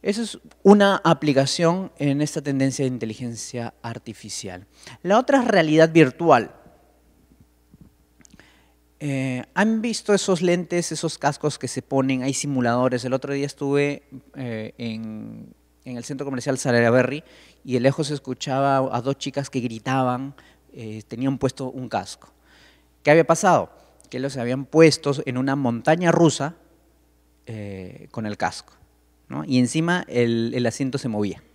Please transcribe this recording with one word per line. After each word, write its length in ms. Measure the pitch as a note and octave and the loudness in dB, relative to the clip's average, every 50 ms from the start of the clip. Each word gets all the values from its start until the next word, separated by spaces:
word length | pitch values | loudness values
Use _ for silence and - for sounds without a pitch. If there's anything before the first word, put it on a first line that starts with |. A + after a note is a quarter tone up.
Esa 220 | - F#3+ G#3 G#3+ A#3 | -2 -2 -2 -2 -4
es 160 | G#3 - - _ - _ _ _ | -8 -10 -16 _ -20 _ _ _
una 360 | G3 G#3 G#3 G3+ G3 G3 - - | 8 10 10 8 4 4 2 2
aplicación 880 | E3 E3 D3+ - D3+ C#3 C3 C#3 C#3 - - F3 E3 E3+ F#3+ F#3+ - _ | 2 2 2 2 2 2 2 2 2 0 0 2 0 0 0 -4 -10 _
en 240 | - C#3+ C#3+ C#3 C#3+ | -4 -2 -2 0 0
esta 200 | D3+ D3+ - E3 | -2 -2 -4 -6
tendencia 420 | C#3 C#3+ C#3 C3+ C3+ C3+ C3 - C#3+ | -6 -4 -2 0 0 -2 0 -2 -4
de 60 | C3 | -4
inteligencia 840 | B2+ A#2+ A2+ A2 G#2+ G#2+ B2 A#2+ A#2 A2 - - - B2 A#2 A2+ _ _ | -2 -4 -6 -8 -8 -8 -10 -10 -10 -10 -14 -12 -10 -10 -10 -10 _ _
artificial. 840 | - A2+ A#2 A#2 _ - G#2 - - G#2+ - - - G2 F2+ F2+ G2+ _ _ _ - - A#2+ - _ | -12 -12 -12 -12 _ -16 -18 -16 -16 -14 -14 -12 -12 -12 -14 -14 -18 _ _ _ -20 -20 -20 -10 _
La 140 | F3 G3 | 2 4
otra 240 | A#3 C4 - C#4 C#4 | 4 4 4 2 2
es 60 | A#3+ | 2
realidad 440 | A#3 G#3 F#3+ D#3+ D#3 D3+ D#3 D#3+ E3 D#3+ | 4 4 4 4 6 8 8 8 8 8
virtual. 640 | E3 D#3 C3 - - E3+ E3 C#3+ A#2+ G#2 - - - - - _ _ _ _ _ _ _ _ _ _ _ _ _ _ _ _ _ _ _ _ - _ - - _ _ _ _ _ _ _ _ - _ - _ _ _ _ _ _ _ _ _ _ _ D#3+ | 6 6 6 4 0 4 6 6 6 4 0 -10 -20 -20 -20 _ _ _ _ _ _ _ _ _ _ _ _ _ _ _ _ _ _ _ _ -20 _ -20 -20 _ _ _ _ _ _ _ _ -20 _ -20 _ _ _ _ _ _ _ _ _ _ _ -8
Eh, 400 | D3 C#3 C3+ C3 C3+ B2+ B2+ - _ _ | -6 -4 -4 -4 -4 -4 -6 -8 _ _
¿han 260 | F3 G3+ A3 A3+ A3 | 0 2 2 2 0
visto 320 | G#3+ A#3+ A3 - - - G#3 | -2 -4 -4 -4 0 2 2
esos 280 | G3 - - F#3 D#3+ | 2 4 0 0 2
lentes, 500 | F#3 F3 F3 F3+ F3 - F3 F3 E3+ - | 2 2 2 0 0 -2 -4 -4 -2 -4
esos 260 | D#3+ D3+ - D#3+ - | -6 -4 -4 -6 -6
cascos 400 | - - C#3+ D3 - - D3+ - | -2 -2 -2 -2 0 -4 -4 -4
que 100 | - - | -4 -10
se 140 | B2 - C3 | -8 -8 -8
ponen? 400 | - _ C3+ C3+ C3 C3+ C3+ B2+ | -8 _ 0 0 0 0 0 -2
Hay 120 | B2+ C3+ C3+ | -2 -4 -4
simuladores. 680 | - - D3 C#3 B2+ B2 A#2 A#2+ B2 B2 B2+ B2+ A#2+ A2+ | -4 -4 -4 -2 0 0 2 2 2 2 0 0 -2 -4
El 80 | B2+ B2+ | -4 -4
otro 200 | C3 - C#3 C#3+ | -4 -4 -4 -4
día 140 | C#3 C#3 | -4 -4
estuve, 560 | C#3+ - _ C#3+ C#3 C#3 C#3+ C#3+ C#3+ C#3+ C#3 _ _ - C3 _ _ _ | -6 -6 _ -4 0 0 0 0 0 -2 -6 _ _ -20 -20 _ _ _
eh, 380 | C#3+ C3 A#2+ A2+ A2 G#2+ A2 - | -12 -10 -8 -8 -8 -10 -12 -12
en, 760 | - A#2 A#2 A2 A2 A2+ A2 A2 G#2+ G#2+ A2 A2 A2+ A2+ - - _ _ _ _ _ _ | -10 -10 -10 -8 -10 -10 -12 -12 -12 -14 -14 -16 -18 -18 -20 -20 _ _ _ _ _ _
en 120 | C3+ B2 | -14 -14
el 60 | A#2+ A#2 | -14 -10
centro 200 | - D3 C3 D3 | -12 -10 -10 -8
comercial 360 | C#3 C#3 B2 - D3 C3+ C3 | -8 -8 -6 -4 -4 -4 -2
Salaberry 640 | - C#3+ A#2+ A#2+ A#2+ A#2 A#2 B2+ B2 B2 C3+ D3+ - _ - - - - _ _ _ | 0 2 4 4 6 6 6 4 2 2 -2 -8 -12 _ -20 -20 -20 -20 _ _ _
y 100 | - B2 | -4 -4
de 60 | B2 | 2
lejos 320 | A#2 C3+ C#3 - D#3 C#3 | 2 2 2 0 -4 -4
escuchaba 840 | D3+ C#3 _ - B2+ _ - D3 C3 C3+ C#3 C#3 C3+ C3+ C3 C3 - | -6 -8 _ -10 -10 _ -6 -4 -2 0 2 2 2 2 0 0 -4
a 60 | A#2+ | -4
dos 160 | A2+ C3 C#3+ | -2 -4 -4
chicas 320 | _ - C#3+ C3 C#3+ C#3 - | _ -6 -8 -6 -6 -8 -4
que 100 | - C3+ | -6 -4
gritaban, 760 | A#2 B2 A2+ A2 - C3+ C3 C3+ C3 B2+ B2 B2 C3+ C#3 C#3 - - _ _ _ _ _ - | -4 -4 -8 -6 -6 -4 -2 0 0 0 -2 -4 -6 -12 -14 -18 -20 _ _ _ _ _ -18
eh, 280 | - A2+ A2 G#2+ A2 G#2+ | -16 -14 -12 -12 -14 -14
tenían 320 | _ B2 A#2 B2+ C3+ C3+ A#2 | _ -10 -4 -4 -4 -4 -2
puesto 320 | - C3 - - C3+ C3 | -4 -4 -4 -4 -12 -12
un 180 | - C3 B2+ A2+ | -10 -12 -12 -6
casco. 420 | - G#2 F#2+ - - _ - - _ _ _ _ _ _ _ _ _ _ _ _ _ _ | -6 -6 -6 -8 -16 _ -20 -20 _ _ _ _ _ _ _ _ _ _ _ _ _ _
¿Qué 80 | _ C#3+ | _ 4
había 160 | D3 E3 D#3+ | 6 6 6
pasado? 460 | E3 E3+ D#3+ - F#3+ E3+ B2+ F2 - _ _ _ _ _ _ _ _ | 2 0 2 4 2 2 2 0 -2 _ _ _ _ _ _ _ _
Que 100 | - B2 | -10 -8
los 180 | C3 C#3 C3+ | -8 -8 -6
habían 280 | C3+ A#2 A#2+ B2+ C3+ C#3 | -6 -6 -4 -4 -6 -6
puesto 480 | - - D#3 E3 D#3+ C#3+ - - D3 C#3 C3+ - | -2 4 6 6 6 6 2 -2 -4 -4 -4 -6
en 140 | - B2+ B2+ | -6 -4 -4
una 160 | C3 C3+ C3+ | -2 -2 -2
montaña 560 | C#3+ C#3 B2 A#2 A#2 - - D#3 E3+ F3+ E3 | 0 0 -2 -2 0 0 0 0 2 2 2
rusa, 440 | E3+ F3+ E3+ D#3+ - - C#3 D3+ E3+ _ _ _ _ _ _ _ _ _ _ _ _ _ _ _ _ _ _ | 4 6 4 4 4 0 -6 -8 -8 _ _ _ _ _ _ _ _ _ _ _ _ _ _ _ _ _ _
eh, 600 | - A2+ G#2+ G#2 G2+ G2 F#2+ F#2 F2+ - - G2+ - | -14 -12 -12 -12 -12 -12 -12 -14 -14 -16 -20 -20 -14
con 160 | - - A2 | -10 -8 -8
el 100 | G#2+ G#2 | -8 -6
casco, 360 | - - F#2 - - - _ _ _ _ _ _ _ _ _ _ _ _ _ | -4 -4 -6 -6 -8 -18 _ _ _ _ _ _ _ _ _ _ _ _ _
¿no? 140 | C3 C#3+ D#3 | -10 -8 -4
Y 120 | - C3 | 0 2
encima 480 | B2+ B2+ A#2 - D#3+ D#3+ E3+ F3 F3+ - - | 2 2 2 0 -2 0 0 -2 -2 -4 -4
el, 420 | - B2 A#2+ A#2+ A#2 A#2 A2+ A#2 A#2+ | -2 0 0 2 0 0 -2 -2 -2
el 120 | B2+ B2 | -2 -2
asiento 320 | A#2 A2+ - C#3 C3 A#2+ C3 | -2 -2 -2 -6 -4 -4 -6
se 80 | - | -6
movía 340 | A#2 A2 G#2 G#2 G2 F#2 - - _ | -4 -2 -2 -2 -4 -4 -10 -16 _